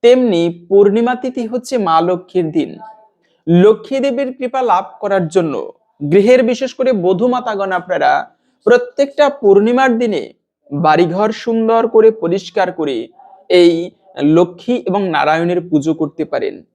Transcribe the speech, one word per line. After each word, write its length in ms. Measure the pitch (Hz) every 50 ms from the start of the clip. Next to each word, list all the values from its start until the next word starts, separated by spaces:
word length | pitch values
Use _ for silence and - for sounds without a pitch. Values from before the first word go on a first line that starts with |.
| -
তেমনি 400 | 240 247 254 254 240 196 170 170 170 170 170 - _
পূর্ণিমা 460 | 190 196 202 202 196 226 233 240 254
তিথি 320 | 240 - 262 254 262 233
হচ্ছে 280 | 220 240 254 247 - 269 247
মা 180 | 202 170 160 160
লক্ষ্মীর 480 | 165 170 185 170 180 _ _ 185 170 160
দিন। 200 | 147 160 143 - - - - - - _ _ _ _ _ _ _ _ _ _
লক্ষ্মী 500 | - 170 175 185 208 220 214 - - 269 269
দেবীর 300 | 247 277 247 247 277 262 262
কৃপা 280 | 254 262 240 254 262 254
লাভ 220 | 233 190 180 175 - - -
করার 240 | - 202 196 196 175 160
জন্য 260 | 160 190 170 160 135 104 65 - - _ _ _ _ _ 143 143 156
গৃহের, 280 | 196 196 220 254 254 254
বিশেষ 280 | 226 247 240 269 254 -
করে 160 | - 254 262 254
বধূমাতাগণ, 800 | 202 170 180 190 175 226 254 247 247 - 185 208 196 196 190 185
আপনারা 380 | 180 175 180 180 151 147 135 139 143 - - _ _ _ _ _ _ _
প্রত্যেকটা 580 | - 240 240 247 - _ - 277 277 - - 294 277
পূর্ণিমার 680 | 277 - - 202 196 196 208 226 247 254 269 262 233 226
দিনে 240 | 247 226 202 151 - - _ _ _ _ _ _ _ _
বাড়িঘর 600 | 143 143 - 156 151 156 175 165 170 190 214 214 214
সুন্দর 500 | - - 240 226 226 226 220 226 226 226 226
করে 200 | - 220 220 220
পরিষ্কার 580 | 220 220 - 165 175 196 190 - _ 214 185 180 180
করে 240 | 165 160 143 131 113 117 123 _ _ - - - _ _ _
এই 240 | 180 180 175 170 170 165 170 180 _ _ _ _ _ - 143
লক্ষ্মী 520 | 147 156 165 180 175 180 - - - 247 247 -
এবং 140 | - 185 202 202 185
নারায়ণের 520 | 160 147 139 147 156 160 170 175 180 180 175 175
পুজো 240 | 170 151 139 156 156
করতে 300 | 160 156 147 _ - 156
পারেন। 300 | - - 135 110 95 - - - _ _